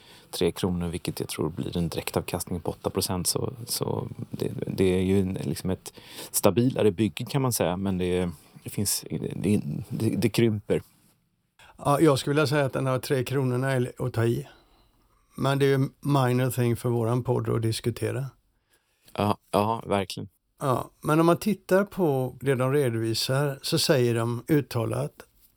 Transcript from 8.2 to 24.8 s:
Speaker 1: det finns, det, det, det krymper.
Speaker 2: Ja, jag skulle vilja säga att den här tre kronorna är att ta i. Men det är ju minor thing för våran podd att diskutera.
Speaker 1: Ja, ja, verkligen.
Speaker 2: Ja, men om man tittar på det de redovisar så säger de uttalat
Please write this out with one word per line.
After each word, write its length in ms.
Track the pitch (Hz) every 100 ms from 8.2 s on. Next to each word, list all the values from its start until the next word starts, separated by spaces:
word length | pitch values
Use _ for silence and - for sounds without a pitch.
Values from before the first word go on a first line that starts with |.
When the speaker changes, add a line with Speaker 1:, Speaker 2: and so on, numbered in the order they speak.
| 90 76 - -
Speaker 1:
det 60 | -
finns, 360 | - 98 - -
det, 520 | 80 - - 92 104 - - -
det, 200 | - 113
det 200 | - 113
krymper. 520 | - 117 104 - 85 - _ _ _ _ _ _ _ - -
Speaker 2:
Ja, 220 | 143 143
jag 200 | 156 135
skulle 140 | -
vilja 140 | 143 143
säga 180 | 147 135
att 80 |
den 140 | 139 131
här 120 | 127
tre 240 | - 139
kronorna 480 | 123 139 131 120 135
är 200 | 131 123 -
att 160 | 127
ta 120 | 113 117
i. 220 | 131 143 - _ _ _ _ _ _ _ -
Men 240 | 135 139
det 60 | 139
är 120 | 135
ju 120 | 135 -
minor 520 | 143 143 123 123 127
thing 240 | 123 120 113
för 140 | 127
våran 340 | 120 110 123
podd 260 | 120 123 113
att 120 | 120
diskutera. 640 | 113 110 120 113 110 113 135 - _ _ _ _ _ _ _
Speaker 1:
Ja, 240 | - 104 - _
ja, 320 | 95 104 113 98
verkligen. 440 | 101 92 - 101 _ _ _
Speaker 2:
Ja, 320 | 143 120 - _
men 180 | 147 156
om 60 | 170
man 120 | 170
tittar 460 | 214 196 - 185
på 520 | 196 - 170 135 131 -
det 160 | 139 127
de 180 | 131
redovisar 840 | 147 131 113 113 113 - 131 147 135
så 180 | - 160
säger 360 | - 143 120 117
de 280 | 117 120 -
uttalat 640 | 151 - 120